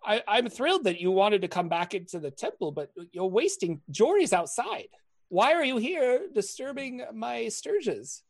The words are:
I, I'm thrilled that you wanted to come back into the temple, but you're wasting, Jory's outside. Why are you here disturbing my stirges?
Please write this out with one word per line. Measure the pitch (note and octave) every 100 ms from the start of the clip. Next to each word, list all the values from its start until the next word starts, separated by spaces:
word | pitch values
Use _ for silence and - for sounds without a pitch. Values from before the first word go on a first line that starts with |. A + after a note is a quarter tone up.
I, | - G#3+ -
I'm | G#3+ B3
thrilled | - C#4 F#4
that | A3+ F3
you | F3+
wanted | F#3+ G3+ G#3
to | F3+
come | F3+ F3
back | E3+ F3
into | G3 F3 F3+
the | D3
temple, | - - - F3
but | C#3+ D3 - E3+
you're | F3 F#3+
wasting, | F#3+ E4+ - F3 D#3 -
Jory's | C#3 A#3+ G4+ E4+
outside. | F3+ E3+ - A#3+ F#3+ - _ _ _ _
Why | F3 A#3+
are | E4+
you | C#4+ B3+
here | A#3+ F4+ B3+ B3+ G4
disturbing | A3 G3+ - C4 C#4 C4+ B3 B3
my | A3 A#3 A#3+
stirges? | A3+ - - G4+ C4+ B2 B2 -